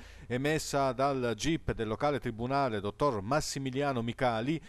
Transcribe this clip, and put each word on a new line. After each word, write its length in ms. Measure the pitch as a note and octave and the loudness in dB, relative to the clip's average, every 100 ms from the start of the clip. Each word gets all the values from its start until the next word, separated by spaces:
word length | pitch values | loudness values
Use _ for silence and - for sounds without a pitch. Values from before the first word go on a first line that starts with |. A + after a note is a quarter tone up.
| - - - | -4 -16 -4
emessa 640 | B2 C#3+ D#3 - C#3+ C3+ | 0 2 0 0 2 2
dal 420 | A#2+ C#3 C3+ A#2+ G#2+ | 2 2 2 0 0
gip 380 | C3+ D#3+ - | 0 0 0
del 140 | G#2 A2 | -2 -2
locale 320 | A2 D3 C#3 | 0 2 0
tribunale 600 | B2+ A2 B2 C#3 C3+ G#2+ | -2 -4 -2 0 2 0
dottor 440 | G2+ - D3 A2 | -2 2 2 2
Massimiliano 800 | F#2+ D3 - D3 C3+ B2+ C#3+ B2+ | 0 0 0 -4 -4 -2 0 0
Micali 580 | A#2 A2+ B2+ A2+ B2 D#3+ | -2 0 0 2 0 -2